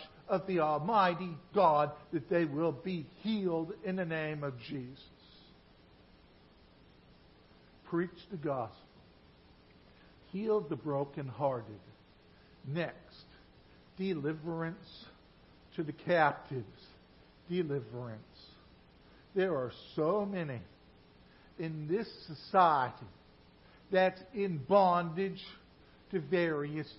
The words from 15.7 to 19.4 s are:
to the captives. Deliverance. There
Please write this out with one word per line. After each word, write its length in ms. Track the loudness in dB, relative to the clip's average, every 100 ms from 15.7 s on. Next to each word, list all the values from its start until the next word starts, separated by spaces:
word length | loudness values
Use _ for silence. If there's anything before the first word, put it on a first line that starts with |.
| -6
to 80 |
the 100 | -6
captives. 720 | -6 2 6 6 4 -6 -10 -10 -14 -20 -20 -20 -20 -20 -20 -6
Deliverance. 720 | -4 -2 -4 -6 -10 -10 -12 -18 -20 -20 -20 -20 -20 -20 -20 -20 -20 -6
There 220 | 0